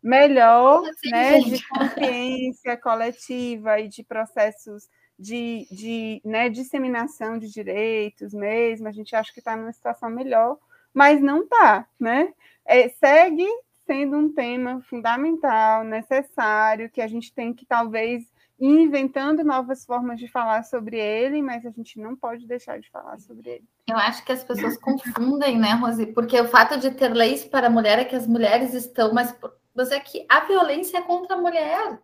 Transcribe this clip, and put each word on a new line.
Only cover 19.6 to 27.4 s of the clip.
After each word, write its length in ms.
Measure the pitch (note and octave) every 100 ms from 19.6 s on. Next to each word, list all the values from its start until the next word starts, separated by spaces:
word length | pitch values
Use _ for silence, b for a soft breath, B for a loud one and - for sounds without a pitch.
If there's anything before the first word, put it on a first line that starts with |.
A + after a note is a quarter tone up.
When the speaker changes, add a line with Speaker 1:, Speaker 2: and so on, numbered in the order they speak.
| B3 C4 -
Speaker 1:
formas 320 | B3 B3 A#3
de 80 | A#3+
falar 380 | B3+ A3+ A3
sobre 340 | A3+ B3 A3 A3+
ele, 420 | G#3 G#3+ B3+ D4
mas 240 | C#4 A#3+
a 60 | A#3+
gente 280 | A3+ A3+ A3
não 180 | G#3+ C4
pode 300 | A#3+ A#3+ A#3
deixar 340 | B3 - -
de 100 | G#3+
falar 280 | - - -
sobre 280 | _ A#3 A#3
ele. 160 | - _ _ -
Speaker 2:
Eu 80 | A3+
acho 280 | G#3 A#3
que 80 | -
as 100 | B3+
pessoas 340 | - B3 - -
confundem, 840 | - C4+ B3 A3+ B3 C#4 C#4+ A#3
né, 140 | A3
Rosi? 320 | A3+ A#3+ A3+ G#3+
Porque 320 | - A#3 B3
o 100 | A#3
fato 300 | B3 - C#4+
de 120 | C4
ter 240 | C4 B3+
leis 300 | A3+ A#3 C#4